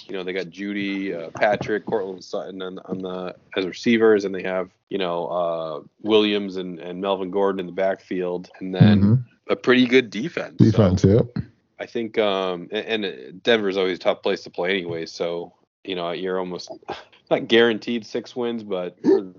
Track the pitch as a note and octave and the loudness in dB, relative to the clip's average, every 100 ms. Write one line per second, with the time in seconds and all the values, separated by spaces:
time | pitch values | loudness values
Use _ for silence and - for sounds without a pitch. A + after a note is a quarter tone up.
0 | - G2 F#2 F#2+ F2 E2+ G2+ G2+ G2 G2 | -10 -8 -6 -6 -6 -8 -6 -4 -4 -4
1 | F#2+ E2+ E2 - A2 G#2 - G#2 - A2+ | -4 -6 -8 0 2 2 0 -4 -2 -4
2 | F#2+ F2+ - G2+ D2 F#2+ F#2 F#2 - F#2+ | -4 -10 -10 -10 -8 -10 -10 -10 -10 -8
3 | F#2 F#2 F2+ - _ - F#2 - B2 A2+ | -8 -8 -10 -12 _ -4 -4 -2 2 4
4 | A2 G#2 G2 F#2+ F#2 F#2 F#2 _ - G2 | 6 6 2 -6 -4 -4 -6 _ -10 -4
5 | F2+ E2+ E2+ F2 E2+ E2+ D#2+ D2 - _ | -4 -4 -4 -2 -2 -4 -6 -10 -14 _
6 | G#2+ G#2+ G#2 G#2 G2 F#2 F#2 E2+ F2+ F2+ | 2 4 4 2 -2 -6 -8 -10 -10 -4
7 | G2 F#2+ F#2+ G2 G2 F#2+ F2 F2 F#2+ F#2+ | -2 -2 -2 2 2 0 -4 -2 -2 -2
8 | - F#2 F2+ F2+ F2+ - F#2+ F#2 G#2+ G#2 | -6 -4 -4 -4 -8 -12 -6 4 6 6
9 | G2+ B2+ - _ - G2+ - B2+ B2 B2+ | 4 2 0 _ -4 -2 2 4 6 4
10 | A#2 G2+ E3 - F2 - A2+ A2 F#2+ F2+ | 2 -6 -8 -8 -6 4 6 6 4 6
11 | G2 A2+ - - - _ _ - G2+ A#2+ | 6 4 2 -4 -12 _ _ -14 -8 -6
12 | A2+ A2+ G#2 F#2+ F#2 F2 E2+ G#2 E2+ A2 | -4 0 0 0 -2 -4 -6 -6 -4 -4
13 | G2 C2 B1+ F2+ - A2+ G2+ F#2+ F#2 F2 | -4 -8 -14 -6 2 2 4 2 0 0
14 | G#2 F2+ G#2 F#2 - - F2+ G2 E2+ E2 | 0 0 -2 -2 -6 -4 -2 -2 -2 -8
15 | D#2+ - F2 E2+ F2 _ _ _ - F2+ | -8 -6 -6 -6 -10 _ _ _ -10 -6
16 | E2+ E2+ F#2 F#2 F2+ F2 - - - - | -6 -4 -4 -4 -4 -8 -12 -18 -14 -14
17 | - _ - - - A2+ A#2 G#2+ B2 A#2+ | -16 _ -4 -2 4 6 6 2 -4 -6
18 | G#2+ B2 - C3 A#2+ A#2 G#2 F#2 F2+ - | -4 -8 -8 -6 -6 -6 -6 -6 -6 -4
19 | - B2+ F#2+ | 2 2 2